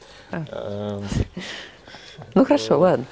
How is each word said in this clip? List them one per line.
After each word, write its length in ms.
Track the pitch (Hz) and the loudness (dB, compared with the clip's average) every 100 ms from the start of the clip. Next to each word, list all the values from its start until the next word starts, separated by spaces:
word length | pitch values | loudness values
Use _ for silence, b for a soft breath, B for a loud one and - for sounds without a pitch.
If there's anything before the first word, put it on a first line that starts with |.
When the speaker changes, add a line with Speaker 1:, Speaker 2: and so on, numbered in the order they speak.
| B B B | B B B
Speaker 1:
А. 100 | 180 156 - - 143 208 202 | -10 -8 -10 -8 -6 -6 -6
Speaker 2:
Эм, 40 | 202 - - B B B B B B B B B - | -4 -2 -4 B B B B B B B B B 0
Speaker 1:
Ну 100 | - | 2
хорошо, 300 | 269 285 - | 4 4 2
Speaker 2:
э, 20 | 143 | 4
Speaker 1:
ладно, 280 | 180 131 127 | 4 4 -2